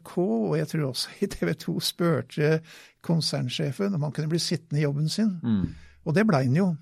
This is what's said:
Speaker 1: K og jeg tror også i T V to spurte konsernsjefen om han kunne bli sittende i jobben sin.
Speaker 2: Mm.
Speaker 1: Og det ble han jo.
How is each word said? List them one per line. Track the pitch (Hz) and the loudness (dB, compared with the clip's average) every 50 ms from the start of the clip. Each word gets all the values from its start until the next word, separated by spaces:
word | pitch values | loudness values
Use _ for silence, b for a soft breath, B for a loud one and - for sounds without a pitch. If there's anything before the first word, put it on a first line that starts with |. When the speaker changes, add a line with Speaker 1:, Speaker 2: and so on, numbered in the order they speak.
| - | -8
Speaker 1:
K | - - 185 | -6 -2 -2
og | 175 208 226 226 214 180 151 160 | 0 0 0 0 0 0 0 0
jeg | 156 - | -2 -2
tror | - 160 147 135 | -2 -2 -2 -2
også | 120 - - - - - | -2 -4 -6 -8 -6 -4
i | 202 196 | -4 -4
T | - - 180 | -2 -2 -2
V | 170 160 | -2 -2
to | - - - 170 185 | -4 -4 -6 -4 -2
spurte | - - - - 175 170 156 123 - - - - 147 151 160 160 160 B B B B B B _ | -2 -4 -2 0 0 2 2 0 -2 -4 -2 0 2 2 2 0 -2 B B B B B B _
konsernsjefen | - - 170 165 151 - - 139 135 127 - - 160 143 127 - 196 202 196 | -2 0 0 0 0 0 -2 -2 -2 -4 -2 -2 -2 -2 -2 -2 -2 -2 0
om | 156 147 | -2 -2
han | 151 | -2
kunne | - - 156 156 | -2 -4 -2 0
bli | 170 165 | 0 0
sittende | - - 175 147 - - 147 143 | 0 -2 -2 -4 -4 -2 -2 0
i | 156 | 0
jobben | 143 143 143 156 156 | 0 0 0 -2 -2
sin. | - - 220 214 185 165 - | 0 0 0 0 0 0 0
Speaker 2:
Mm. | 117 110 98 87 80 B B B B B B - | 0 2 2 2 0 B B B B B B -2
Speaker 1:
Og | 170 147 | 0 2
det | 180 226 220 | 4 4 4
ble | 175 131 135 | 4 4 4
han | 123 127 | 4 4
jo. | 170 202 185 165 139 | 4 4 2 0 -2